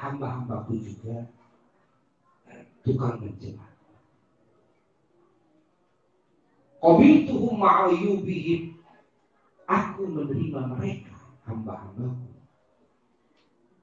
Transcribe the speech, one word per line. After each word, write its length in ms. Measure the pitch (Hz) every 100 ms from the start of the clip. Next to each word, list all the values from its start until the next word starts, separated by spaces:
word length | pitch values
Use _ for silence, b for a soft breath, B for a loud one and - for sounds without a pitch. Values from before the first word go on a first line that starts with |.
hamba-hambaku 800 | 143 139 123 123 117 107 - 113
juga 480 | 107 104 110 117 120 - _ _ _ _ _ _ _ _ _ _ - - - _
tukang 400 | - 127 123 110
mencela. 480 | 101 - - - - _ _ _ _ _ _ _ _ _ _ _ _ _ _ 349 349 381 320 311 311 _ _ _ _ _ _ _ _ _ _ -
Qabiltuhum 720 | 165 165 - - - - 240 208
ma'ayyubihim, 1200 | 196 185 185 175 202 196 - - 160 170 - - - - _ _ _ _ _ _ -
aku 340 | 190 - - 185
menerima 520 | 151 139 135 - 127 123
mereka, 480 | 123 - - - - - -
hamba-hambaku, 880 | - 113 107 101 98 98 127 127 123 - - _ _ _ _ _ _ _ _ _ _ _ _ _